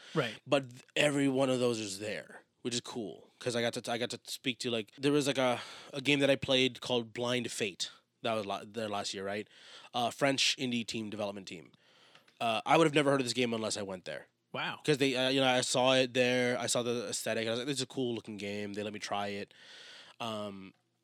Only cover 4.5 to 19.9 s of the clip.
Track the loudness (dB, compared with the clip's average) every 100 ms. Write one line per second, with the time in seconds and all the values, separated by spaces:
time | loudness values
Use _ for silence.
4.5 | -4 -2 -2 -4 -2 2 4 2 2 2
5.5 | 0 -6 -14 -12 -4 2 4 4 2 4
6.5 | 4 4 0 -2 -2 -2 -4 -2 0 -2
7.5 | -4 -4 -4 -10 -10 _ _ -2 0 -2
8.5 | -6 -6 -8 -4 -4 -4 -4 -4 -4 -6
9.5 | -16 -20 -20 -8 -2 -2 2 2 4 2
10.5 | 2 -2 -2 -2 -6 -6 -4 -6 -6 -12
11.5 | -14 -16 _ _ _ -20 -20 _ _ 0
12.5 | 0 4 6 6 6 4 2 0 0 0
13.5 | 0 -2 -4 -6 -8 -8 -10 -12 _ _
14.5 | -6 -6 -4 0 4 4 4 2 4 4
15.5 | 4 4 4 6 6 4 4 4 4 2
16.5 | 0 0 0 0 -2 -2 -4 -2 -2 0
17.5 | -2 -2 -4 -4 -2 -2 -2 -6 -8 -6
18.5 | -4 -4 -6 -6 -8 -4 -2 -2 -4 -8
19.5 | -14 -20 -20 -18